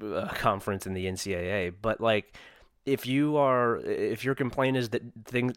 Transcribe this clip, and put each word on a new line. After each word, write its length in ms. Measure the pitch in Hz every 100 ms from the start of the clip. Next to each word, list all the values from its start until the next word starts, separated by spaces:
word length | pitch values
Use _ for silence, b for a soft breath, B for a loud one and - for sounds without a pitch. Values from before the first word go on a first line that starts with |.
uh, 260 | 104 85 -
conference 580 | - 120 101 104 98 95
in 80 |
the 120 | 92 92
N 120 | 92
C 160 | 101
A 320 | 90 90 101 90
A. 40 |
But, 300 | 92 110 110
like, 380 | 113 107 - B B B B _ -
if 180 | 135
you 320 | 123 135 151 151
are, 400 | 135 127 120 104
if 480 | 69 98 101 110
your 100 | 127
complaint 400 | 135 127 127 131
is 140 | 131 117
that 140 | 113 120 113 107
thing, 260 | 123 123